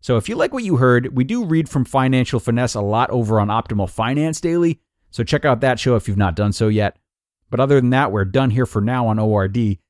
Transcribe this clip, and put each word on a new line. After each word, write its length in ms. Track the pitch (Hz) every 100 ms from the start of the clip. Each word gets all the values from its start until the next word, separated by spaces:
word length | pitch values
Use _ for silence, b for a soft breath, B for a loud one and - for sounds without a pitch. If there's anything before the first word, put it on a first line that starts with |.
So 160 | - 120
if 100 | 113
you 80 | 233
like 160 | -
what 120 | 302
you 120 | 220 151
heard, 400 | 127 123 123 127
we 80 |
do 220 | 131 240 208
read 200 | 160 156
from 200 | 147 123
Financial 520 | 135 131 131 123 120
Finesse 360 | - 117 123
a 80 | -
lot 260 | 101 107 127
over 320 | 123 110 110
on 80 | 104
Optimal 400 | 110 - 107 92
Finance 500 | - 113 139 156 156
Daily, 420 | 170 170 170 160 _ _ _
so 140 | -
check 220 | 117 147 147
out 160 | 120
that 180 | 135 123
show 160 | - 117
if 100 | -
you've 120 | 98
not 180 | 101 82
done 160 | 104
so 160 | 98 110
yet. 300 | 107 104 - _ _ _ _ _
But 100 | 117
other 220 | 139 143
than 80 | 123
that, 220 | 131 139
we're 140 | 104 98
done 240 | 131 135
here 160 | 113 123
for 160 | 107
now 240 | 101 127 117
on 120 | 110
O 140 | 110
R 160 | 104 95
D. 320 | 107 110 95 _